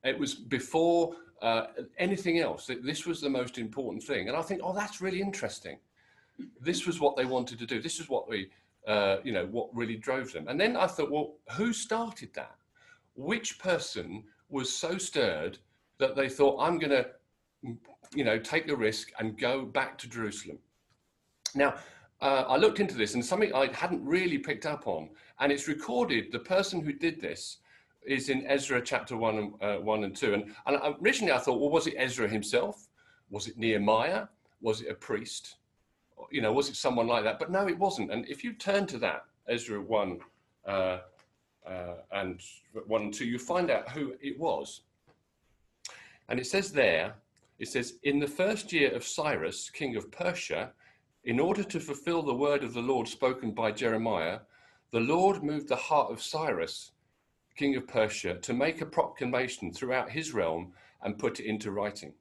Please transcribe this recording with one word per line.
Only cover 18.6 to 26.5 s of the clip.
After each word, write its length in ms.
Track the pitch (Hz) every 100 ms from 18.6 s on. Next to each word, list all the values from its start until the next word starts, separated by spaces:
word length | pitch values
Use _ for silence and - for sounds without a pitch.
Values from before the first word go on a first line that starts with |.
| 160
the 80 | 139
risk 360 | 107 110 - -
and 180 | 110 107
go 280 | 127 135 127
back 320 | - 131 -
to 100 | 120
Jerusalem'?" 500 | 113 107 95 87 71 _ _ _ _ _ _ _ _ - 135
Now, 200 | 143 - - - - _
uh, 240 | 143 135 127
I 100 | 131
looked 220 | 214 214
into 160 | 202 117
this, 200 | 104 120
and 100 | 120
something 280 | 185 104
I 140 | 131 135
hadn't 320 | 135 175 170 131
really 320 | 175 185 143
picked 280 | - 110 156
up 220 | 151 -
on, 220 | 85 78 - - -
and 120 | 143
it's 160 | 143 156
recorded, 640 | 147 - 120 240 117 101
the 80 | 120
person 420 | -